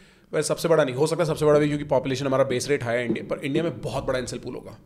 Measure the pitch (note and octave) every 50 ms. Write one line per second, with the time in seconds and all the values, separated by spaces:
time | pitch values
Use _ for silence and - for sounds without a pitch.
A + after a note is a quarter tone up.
0 | - _ _ _ _ - - D#3+ D3+ - D3+ - - E3 E3 D#3+ D3 C3 B2 B2+
1 | D3+ D#3+ D#3+ D#3+ F3 D3+ D#3 - D3+ D3+ D3 D3 D3+ D3+ D3 D3 D3 D3 D3 B2+
2 | C3 C#3 C3 A#2+ C#3+ C#3 C3 C3 C3+ A#2+ B2 B2 - C3+ D3 C#3 A#2 A#2 A#2 B2
3 | B2 A#2 A2+ - - - D3 - - C#3 C#3 D3+ E3 E3 C3+ - - C3 A2+ C3+
4 | - C3+ C3 B2+ B2 A#2 B2 A#2+ - C3 B2 A2+ - A2 G#2+ - -